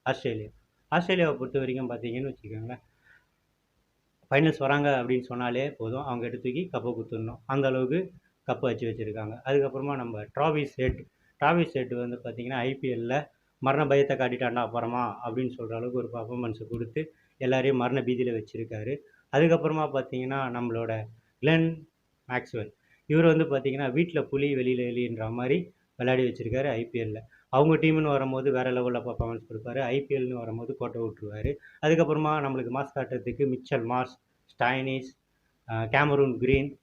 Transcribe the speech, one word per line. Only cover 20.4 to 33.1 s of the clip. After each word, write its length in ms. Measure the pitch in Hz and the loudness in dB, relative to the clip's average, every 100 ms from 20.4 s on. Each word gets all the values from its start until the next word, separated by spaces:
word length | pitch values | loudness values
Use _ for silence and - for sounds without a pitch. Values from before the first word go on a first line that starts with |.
| 131 | -2
நம்மளோட 520 | 120 120 113 117 110 110 - _ _ | -2 -2 -2 -2 -4 -6 -14 _ _
கிளென் 480 | 143 165 165 160 - _ _ _ - | 4 4 2 -2 -14 _ _ _ -6
மேக்ஸ்வெல். 440 | 123 123 120 104 _ _ _ - | -6 -4 -8 -8 _ _ _ 2
இவர் 200 | 156 165 | 6 6
வந்து 200 | 156 147 | 6 4
பார்த்தீங்கன்னா, 460 | 139 135 135 135 | 2 0 -2 -2
வீட்ல 300 | 135 175 151 | 0 0 -2
புலி 340 | - 139 143 135 | -2 0 0 0
வெளியில 260 | 127 123 | 0 0
எலின்ற 500 | 123 120 120 113 110 | -2 -2 -4 -4 -6
மாதிரி 420 | 120 127 170 175 _ _ - | -4 0 0 -2 _ _ -2
விளையாடி 340 | 123 127 123 | 2 4 2
வச்சிருக்காரு 400 | - 113 127 139 | -2 -4 -2 0
ஐ 160 | 117 117 | -2 -4
பி 140 | 120 | -4
எல்ல. 280 | 110 107 113 _ _ | -4 -6 -12 _ _
அவங்க 280 | 131 151 156 | 4 6 6
டீம்னு 240 | 160 156 | 6 4
வரும்போது 500 | 151 139 131 131 135 | 4 2 0 0 0
வேற 200 | 127 127 | 2 2
லெவல்ல 240 | 127 123 120 | 0 0 -2
பர்ஃபார்மன்ஸ் 520 | 120 117 117 113 - | -4 -4 -4 -4 -8
கொடுப்பாரு. 360 | 110 117 123 | -10 -6 -4
ஐ 180 | 127 135 | 0 0
பி 140 | 139 139 | 0 -2
எல்னு 180 | 127 | -2
வரும்போது 440 | 123 113 113 120 - | -4 -6 -8 -8 -6
கோட்டை 240 | 120 117 | -6 -4
விட்டுருவாரு. 540 | 113 - 104 104 131 143 - _ | -6 -6 -10 -4 -4 -4 -10 _
அதுக்கப்புறமா 520 | 151 160 151 156 156 156 139 | 2 4 4 2 2 0 0
நம்மளுக்கு 240 | 127 127 | -2 -4
மாஸ் 160 | 131 139 139 | -4 -4 -6
காட்டுறதுக்கு 520 | 123 | -4